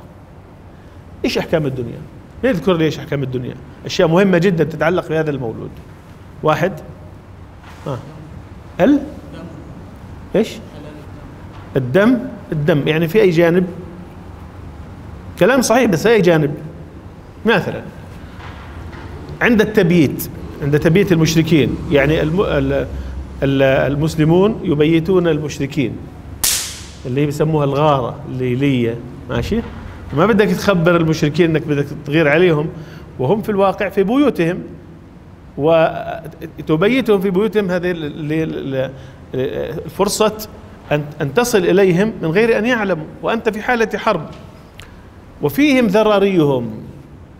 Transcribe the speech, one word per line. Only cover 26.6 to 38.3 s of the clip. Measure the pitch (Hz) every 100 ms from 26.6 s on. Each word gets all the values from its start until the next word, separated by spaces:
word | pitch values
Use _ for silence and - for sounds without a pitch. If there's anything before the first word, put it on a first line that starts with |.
| - - - - 135
اللي | 135 147
بيسموها | 147 156 151 143
الغارة | 139 151 139 117 - 135
الليلية، | 131 127 123 143 127 113 117 - - -
ماشي؟ | 120 - 226 - - - - - 135
ما | 202
بدك | 208 196
تخبر | 185 202 185 170 170
المشركين | 160 156 151 147 165
إنك | 156 143
بدك | 143 139 - -
تغير | 156 151
عليهم | 156 180 151 160 - - - - -
وهم | 127 214
في | 202
الواقع | 196 196 190 196
في | 202
بيوتهم، | 190 269 285 180 165 180 - - - - - - - - - -
وتبيتهم | 151 165 170 170 - - 160 - 160 - 151 156 208 262 226 202
في | 196
بيوتهم، | 180 220 214 190
هذه | 180 180
ال-، | 170 147
ال-، | 143 147